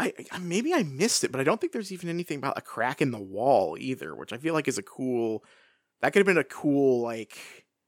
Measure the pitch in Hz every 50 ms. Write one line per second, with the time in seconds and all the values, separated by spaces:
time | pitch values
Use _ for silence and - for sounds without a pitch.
0 | 254 - - - - - - 180 180 175 175 214 240 320 370 294 185 147 131 131
1 | 196 240 - - - - - 131 135 156 214 226 359 330 - 233 202 - 190 180
2 | 180 170 165 175 175 - 151 139 131 135 - - - - - 117 117 127 143 -
3 | 156 131 117 104 98 95 95 101 120 139 131 101 92 80 82 - 127 131 131 -
4 | - 80 73 - - - 107 120 151 160 165 156 151 151 117 107 98 - - -
5 | 131 131 123 120 113 110 110 104 _ _ - _ _ _ _ _ _ _ _ -
6 | 120 143 - 202 190 196 180 160 135 - - - - 147 143 143 139 135 127 120
7 | 117 117 113 113 107 - - - - - - - _ _ _ _ _